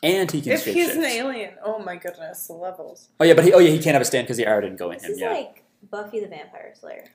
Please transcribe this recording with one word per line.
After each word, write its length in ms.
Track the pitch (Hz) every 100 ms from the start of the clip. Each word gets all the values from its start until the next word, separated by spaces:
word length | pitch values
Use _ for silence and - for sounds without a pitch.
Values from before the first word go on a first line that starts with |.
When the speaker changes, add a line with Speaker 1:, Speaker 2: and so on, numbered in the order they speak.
Speaker 1:
And 260 | 156 190 180
he 100 | 151
can 100 | 131
Speaker 2:
If 140 | 302 -
he's 300 | 349 339 320
an 60 |
Speaker 1:
shapeshift. 140 | 294 233
Speaker 2:
alien, 380 | 269 247 190 - 214
oh 140 | 220
my 160 | 185 175
goodness, 500 | 180 170 165 180 -
the 60 |
levels. 560 | 170 180 180 151 - _ _
Speaker 1:
Oh 40 | 160
yeah, 80 |
but 120 | 160 170
he, 60 |
oh 40 | 202
yeah, 120 | 160
he 80 | 156
can't 140 | 160 143
have 60 |
a 40 | 123
stand 220 | 131 123
'cause 100 | 120
the 80 | 107
arrow 160 | 107
didn't 160 | 98 92
go 140 | 87
in 60 | 87
Speaker 3:
This 60 | -
Speaker 1:
him. 40 |
Speaker 3:
is 60 | 90
Speaker 1:
Yeah. 120 | 98
Speaker 3:
like 320 | 330 - - _ _ 202
Buffy 300 | 208 208 220
the 80 | 196
Vampire 460 | 156 165 - - -
Slayer. 260 | - - -